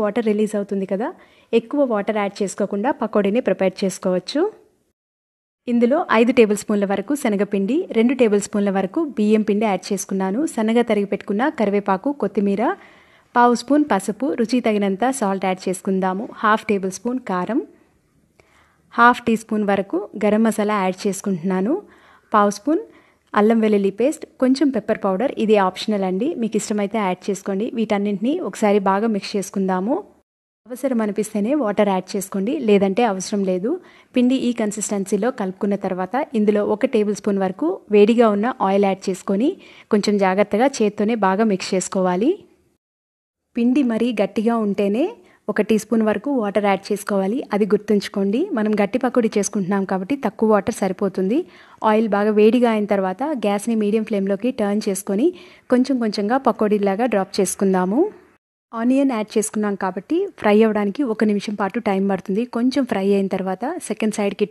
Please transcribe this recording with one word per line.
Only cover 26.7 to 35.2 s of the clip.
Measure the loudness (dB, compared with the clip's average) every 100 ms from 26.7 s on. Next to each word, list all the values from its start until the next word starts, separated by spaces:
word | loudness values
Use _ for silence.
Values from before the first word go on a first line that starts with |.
| -2 -2 -2 -2
యాడ్ | -2 -4
చేసుకోండి. | -6 -4 -4 -4 -2
వీటన్నింటినీ | -2 0 -2 -2 -2 -2 -6
ఒకసారి | 0 2 2 2
బాగా | 0 0 -2
మిక్స్ | -4 -6
చేసుకుందాము. | -4 -4 -2 -2 -2 -4 -6 _ _ _ _ _ -16
అవసరం | -6 -4 -2
అనిపిస్తేనే | -2 -2 -4 -2 0 0
వాటర్ | 0 0 0
యాడ్ | 0 -4
చేసుకోండి, | -8 -6 -4 -4 -2 2
లేదంటే | 4 4 2 0
అవసరం | -2 -4 -2 0
లేదు. | -2 -2 -6 -8 -20 _
పిండి | 2 2 2 0
ఈ | -2
కన్సిస్టెన్సీలో | -4 -4 -4 -4 -2 -2